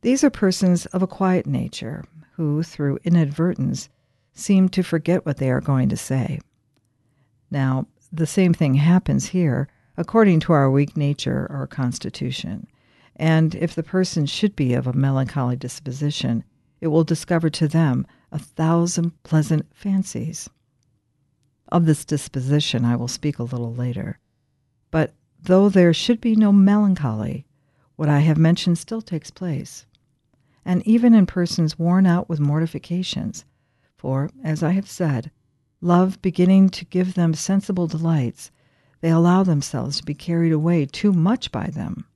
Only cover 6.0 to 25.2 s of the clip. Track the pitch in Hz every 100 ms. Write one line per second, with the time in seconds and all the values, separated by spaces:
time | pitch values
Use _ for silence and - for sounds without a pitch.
6 | - 131 113 143 - _ _ _ _ _
7 | _ _ _ _ _ 143 135 131 - _
8 | _ 160 160 - 185 170 151 135 151 180
9 | - 139 - 185 165 127 139 _ _ -
10 | 165 226 208 160 - 156 135 139 143 -
11 | 143 143 - 131 - 139 131 - 123 -
12 | - - 135 131 - 98 - _ _ _
13 | _ _ 160 160 160 170 170 - 156 185
14 | 180 - 143 - 214 - 131 123 127 131
15 | 135 135 131 143 123 123 131 - 139 127
16 | 147 143 - 117 - _ _ _ 165 156
17 | 160 165 - 170 165 - 151 160 160 127
18 | - _ _ 147 - - 160 170 170 175
19 | 170 - - 156 151 156 - _ 202 196
20 | 185 - 135 170 - _ _ _ _ _
21 | _ _ _ _ _ _ _ 175 160 151
22 | - 147 - 139 131 147 147 123 117 120
23 | 120 - 147 143 120 123 117 117 123 117
24 | - - _ _ _ _ _ _ _ 160
25 | 151 _